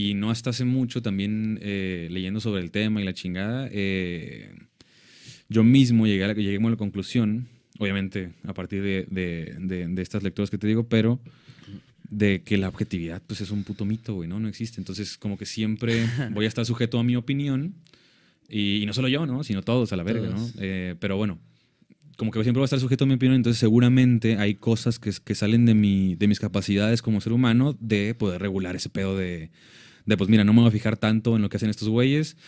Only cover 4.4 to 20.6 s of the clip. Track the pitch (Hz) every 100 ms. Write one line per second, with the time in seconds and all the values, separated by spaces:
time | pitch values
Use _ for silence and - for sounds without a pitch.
4.4 | 50 - - _ _ _ _ - - -
5.4 | - 110 110 135 127 117 110 98 98 107
6.4 | 98 101 113 110 101 101 95 127 107 110
7.4 | 123 _ _ - 104 98 95 101 90 -
8.4 | - 95 90 98 98 95 90 95 90 85
9.4 | 80 71 92 90 87 92 90 104 98 -
10.4 | 101 101 107 110 113 113 110 127 - -
11.4 | - - - 98 - _ - 104 104 95
12.4 | - 101 95 - 104 92 82 87 - 110
13.4 | 95 104 98 98 101 110 113 98 82 98
14.4 | 110 98 113 117 95 95 98 - 107 98
15.4 | 101 - 110 107 120 117 117 123 123 104
16.4 | 107 113 117 117 117 120 120 123 117 139
17.4 | 143 131 160 - _ _ _ _ _ _
18.4 | _ 107 101 104 104 110 127 139 160 127
19.4 | 151 98 92 123 113 92 87 117 113 101
20.4 | 117 113